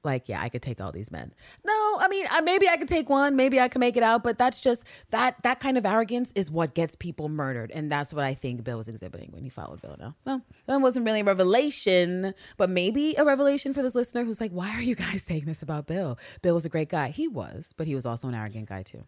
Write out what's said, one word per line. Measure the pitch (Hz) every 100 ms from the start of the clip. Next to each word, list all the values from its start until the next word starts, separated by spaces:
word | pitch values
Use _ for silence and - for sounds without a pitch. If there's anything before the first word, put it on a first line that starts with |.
like, | 156 131 -
"Yeah, | 95
I | 104
could | 120
take | 131 113
all | 95
these | - 107
men." | 78 - _ - -
No, | 381 427 427 415
I | 381
mean, | 392 370
I, | 320
maybe | 320 381 392
I | 339
could | 294
take | 330 277
one, | 277 285 269
maybe | 262 262
I | 247
can | 254
make | 247 240
it |
out, | 226 233
but | 240 226
that's | 247 -
just, | - 240 - - _
that, | 226 254 247
that | 240 254
kind | 269 262
of | 196
arrogance | 214 226 240 247
is | - 170
what | 160 160
gets | 147 165 -
people | 175 - 151
murdered, | 151 139 127 113
and | 156 151
that's | 147 143
what | 147
I | 139
think | 135 131 123
Bill | 113 117
was | 113
exhibiting | 110 90 - -
when | 85
he | 127
followed | - - 78
Villanelle. | - 73 110 151
Well, | - 262 - - -
that | 269
wasn't | 262 247 220
really | 214
a |
revelation, | 202 190 185 220 294 - - 185 175 180 190 190 - -
but | 185
maybe | 185 180 226 302 302
a |
revelation | 302 269 285 277 269
for | 277
this | 254
listener | 247 240 240
who's | 240 214
like, | 220
"Why | 175 190 220
are |
you | 240 240
guys | 175 185
saying | - 160
this | 147 156
about | 147 151 147
Bill? | 170 170 120 - -
Bill | 180
was | 170
a | 156
great | 160 156
guy." | 170 135
He | 151 320
was, | 190 95 95 160 -
but | 160
he |
was | 135
also | 123 117 131
an |
arrogant | 120 107 110 107
guy | 95
too. | 92 -